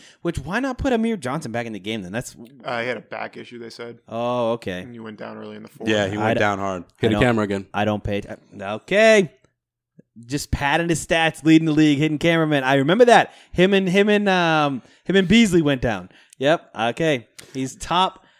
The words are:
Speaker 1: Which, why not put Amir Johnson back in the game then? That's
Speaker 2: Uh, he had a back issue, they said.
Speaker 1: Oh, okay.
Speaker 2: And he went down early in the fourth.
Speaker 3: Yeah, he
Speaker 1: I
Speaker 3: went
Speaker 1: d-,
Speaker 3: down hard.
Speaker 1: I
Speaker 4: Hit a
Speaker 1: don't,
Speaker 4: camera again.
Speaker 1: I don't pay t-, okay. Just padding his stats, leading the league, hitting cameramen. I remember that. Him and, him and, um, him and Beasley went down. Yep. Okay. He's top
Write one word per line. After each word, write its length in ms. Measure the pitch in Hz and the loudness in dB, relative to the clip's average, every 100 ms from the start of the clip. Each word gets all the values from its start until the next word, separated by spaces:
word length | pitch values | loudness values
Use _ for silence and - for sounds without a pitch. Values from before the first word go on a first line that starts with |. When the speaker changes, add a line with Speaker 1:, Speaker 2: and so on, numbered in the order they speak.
| - _ | -20 _
Speaker 1:
Which, 180 | 170 165 | -8 -8
why 220 | 135 214 | -6 -6
not 160 | 269 247 | -4 -4
put 160 | 277 | -2
Amir 240 | 226 226 214 | -2 -2 -4
Johnson 340 | 123 151 120 | -6 -8 -6
back 140 | 117 | -8
in 80 | 117 | -8
the 60 | 104 | -8
game 220 | 98 113 | -6 -8
then? 100 | 90 | -6
That's 240 | 110 - - 117 143 | -10 -10 -16 -20 -14
Speaker 2:
Uh, 200 | - 120 | -8 -6
he 40 | 120 | -6
had 120 | 113 | -8
a 20 | |
back 380 | - 110 110 117 | -10 -12 -12 -14
issue, 200 | 110 120 | -18 -16
they 120 | 117 | -16
said. 300 | - 117 113 _ | -16 -16 -18 _
Speaker 1:
Oh, 460 | 113 120 123 113 | -6 -4 -2 -2
okay. 300 | 117 104 92 | -4 -6 -10
Speaker 2:
And 100 | 90 | -12
he 80 | 120 | -16
went 180 | 110 107 | -16 -14
down 200 | 110 110 | -14 -14
early 180 | 107 107 | -16 -16
in 60 | |
the 60 | 110 | -18
fourth. 180 | - 110 | -8 -2
Speaker 3:
Yeah, 200 | 107 98 | 0 0
he 100 | 104 | -2
Speaker 1:
I 60 | 110 | -2
Speaker 3:
went 100 | 113 | 0
Speaker 1:
d-, 40 | |
Speaker 3:
down 180 | 104 98 | 0 0
hard. 240 | 98 92 | -4 -6
Speaker 1:
I 40 | - _ | -10 _
Speaker 4:
Hit 60 | - | 0
a 40 | |
Speaker 1:
don't, 80 | 104 | 2
Speaker 4:
camera 220 | 123 113 | 2 2
again. 220 | 104 98 98 | -2 -4 -6
Speaker 1:
I 140 | 101 104 | -4 -2
don't 180 | 104 | -2
pay 160 | 104 101 | -4 -6
t-, 80 | 101 - _ 104 | -8 -16 _ -14
okay. 720 | 95 107 - 196 220 220 170 - _ _ _ _ _ _ _ - 117 | -10 -10 -2 4 6 6 2 -6 _ _ _ _ _ _ _ -20 -8
Just 240 | 143 - | -8 -4
padding 400 | - 143 160 170 | -4 0 0 0
his 140 | 160 | -4
stats, 380 | - 165 160 - | -2 0 0 0
leading 220 | 156 160 160 | 4 4 4
the 60 | |
league, 240 | 151 156 143 | 2 2 2
hitting 200 | 156 147 | 0 0
cameramen. 460 | 165 165 156 143 | 0 2 2 0
I 100 | 127 | 2
remember 320 | 139 135 214 240 | 2 4 6 8
that. 260 | 202 - - _ | 6 4 -4 _
Him 200 | - 185 | 0 2
and, 160 | 196 190 | 2 2
him 220 | 190 208 | 2 2
and, 180 | 208 202 | 2 2
um, 540 | 185 165 156 147 131 - _ | 0 2 2 0 -4 -10 _
him 120 | - 190 | 0 0
and 100 | 175 | 4
Beasley 360 | 226 220 170 | 4 6 4
went 180 | 147 135 | 2 0
down. 300 | 123 98 90 _ _ - | -2 -4 -8 _ _ -4
Yep. 340 | 135 170 - - | 0 0 -4 -4
Okay. 500 | 117 120 160 131 - - - | -4 -2 -2 -2 -6 -20 -14
He's 220 | 135 131 - | -10 -10 -10
top 480 | - 170 190 - _ | -4 0 0 -4 _